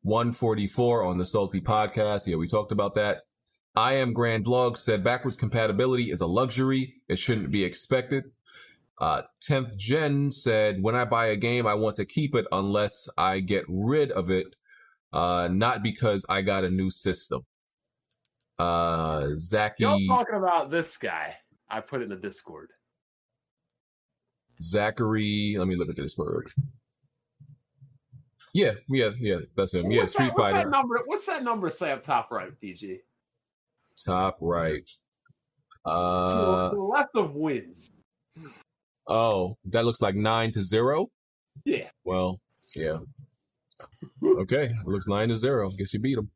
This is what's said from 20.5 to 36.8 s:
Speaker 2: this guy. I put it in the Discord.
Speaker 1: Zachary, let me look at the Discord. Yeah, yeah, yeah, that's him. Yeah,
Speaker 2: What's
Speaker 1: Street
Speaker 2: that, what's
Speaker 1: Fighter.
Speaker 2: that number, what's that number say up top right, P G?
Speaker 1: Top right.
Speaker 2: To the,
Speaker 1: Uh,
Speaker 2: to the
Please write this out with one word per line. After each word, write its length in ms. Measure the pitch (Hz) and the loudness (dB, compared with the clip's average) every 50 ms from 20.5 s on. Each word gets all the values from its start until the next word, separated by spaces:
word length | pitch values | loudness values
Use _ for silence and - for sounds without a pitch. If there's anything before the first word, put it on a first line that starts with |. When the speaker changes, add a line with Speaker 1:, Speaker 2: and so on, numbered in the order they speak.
| 175 170 147 139 | 2 2 0 0
Speaker 2:
this 260 | 147 170 165 160 - | -2 -2 -2 -4 -8
guy. 400 | - - 107 85 80 78 76 - - _ _ _ _ _ _ | -8 -8 -6 -6 -6 -8 -10 -12 -16 _ _ _ _ _ _
I 120 | 110 110 | -10 -10
put 200 | 107 - - 131 | -8 -6 -6 -6
it 40 | 120 | -6
in 60 | 101 | -6
the 60 | 101 | -8
Discord. 540 | 92 95 101 92 - - - 82 78 - - _ _ _ _ _ _ _ _ _ _ _ _ _ _ _ _ _ _ _ _ _ _ _ _ _ _ _ _ _ _ _ _ _ _ _ _ _ _ 80 | -10 -10 -12 -12 -12 -18 -18 -20 -20 -20 -20 _ _ _ _ _ _ _ _ _ _ _ _ _ _ _ _ _ _ _ _ _ _ _ _ _ _ _ _ _ _ _ _ _ _ _ _ _ _ -12
Speaker 1:
Zachary, 920 | 82 87 104 104 107 107 - 120 107 110 107 107 104 104 104 104 104 104 101 | -4 -2 0 0 0 0 0 0 0 2 2 2 0 0 0 0 0 0 0
let 80 | 90 | 0
me 80 | 92 92 | 0 0
look 140 | 87 85 76 | 0 -2 -4
at 80 | 80 | -4
the 60 | - 69 | -6 -8
Discord. 460 | 78 - - 78 82 - - - - - - - - - - _ _ _ _ _ _ _ _ _ _ _ _ - - - _ _ _ _ _ - - _ _ _ _ - - - _ _ _ - _ _ | -8 -6 -6 -6 -4 -4 -6 -6 -6 -4 -4 -4 -4 -8 -16 _ _ _ _ _ _ _ _ _ _ _ _ -20 -20 -20 _ _ _ _ _ -20 -20 _ _ _ _ -20 -20 -20 _ _ _ -20 _ _
Yeah, 200 | 175 202 123 107 104 - - | 2 4 4 2 -2 -4 -2
yeah, 220 | 131 135 120 107 101 120 | 0 2 2 2 0 -2
yeah, 200 | 117 104 98 85 73 - _ | -2 -2 -2 -2 -4 -8 _
that's 180 | - 98 92 - | -2 -2 0 0
him. 160 | 90 85 92 | 0 2 4
Yeah, 120 | 110 117 - | 4 4 4
Speaker 2:
What's 100 | - - | 2 2
Speaker 1:
Street 140 | 415 262 | 2 2
Speaker 2:
that, 100 | 254 - | 2 4
what's 160 | - - - 392 | 4 4 4 4
Speaker 1:
Fighter. 120 | 392 330 | 2 2
Speaker 2:
that 60 | 294 | 2
number, 300 | 285 269 269 247 233 240 240 | 2 2 2 2 0 -2 -2
what's 200 | 254 349 403 - | -2 -6 -6 -4
that 160 | - 359 311 254 | -4 -4 -2 0
number 260 | 240 233 214 185 165 | 0 0 0 0 -4
say 200 | 156 - 180 156 | -4 -2 -4 -4
up 140 | 139 127 - | -4 -4 -2
top 260 | 143 143 120 113 - | 0 0 0 0 -2
right, 220 | 120 107 92 92 - _ | -6 -6 -6 -8 -12 _
P 120 | - 101 92 | -14 -14 -14
G? 260 | 87 104 98 92 92 - _ _ _ _ _ _ _ _ _ _ _ _ _ _ _ _ _ _ - - | -12 -12 -12 -12 -12 -14 _ _ _ _ _ _ _ _ _ _ _ _ _ _ _ _ _ _ -10 -6
Speaker 1:
Top 320 | - 92 90 92 95 92 - | -2 0 0 0 0 -2 -2
right. 460 | 80 85 87 85 82 80 78 73 - | -2 0 0 0 0 0 -2 -4 -6
Speaker 2:
To 1040 | - - _ _ _ _ _ _ _ _ _ _ _ _ _ _ _ - _ _ 80 | -12 -20 _ _ _ _ _ _ _ _ _ _ _ _ _ _ _ -20 _ _ -2
the, 0 | |
Speaker 1:
Uh, 800 | 80 85 90 90 90 92 90 92 92 92 92 90 92 90 92 92 | 0 0 2 2 2 2 2 2 2 2 2 2 2 2 2 0
Speaker 2:
to 60 | - | 0
the 60 | 202 | -2